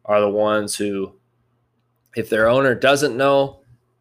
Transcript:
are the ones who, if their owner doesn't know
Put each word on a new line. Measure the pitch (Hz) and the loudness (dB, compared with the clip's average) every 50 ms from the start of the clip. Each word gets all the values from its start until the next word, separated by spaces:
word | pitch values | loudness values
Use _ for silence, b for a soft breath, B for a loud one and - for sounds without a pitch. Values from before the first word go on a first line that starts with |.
| - | -4
are | 104 104 104 | -2 0 2
the | 104 104 | 2 2
ones | 101 107 107 107 107 107 104 101 - | 0 0 0 0 0 -2 -2 -4 -6
who, | - 104 101 98 98 95 95 - _ _ _ _ _ _ _ _ _ _ _ _ _ _ _ _ _ _ _ - | -6 -6 -6 -4 -6 -8 -10 -12 _ _ _ _ _ _ _ _ _ _ _ _ _ _ _ _ _ _ _ -10
if | 117 107 - | -10 -6 -2
their | 113 107 110 | 0 0 2
owner | 117 123 131 139 131 113 | 2 2 2 2 0 0
doesn't | 98 127 131 143 139 147 131 113 | 2 2 2 2 2 0 -2 -2
know | 127 135 139 139 139 139 139 - - _ _ - _ _ _ _ _ | 0 0 2 2 2 0 -2 -6 -14 _ _ -20 _ _ _ _ _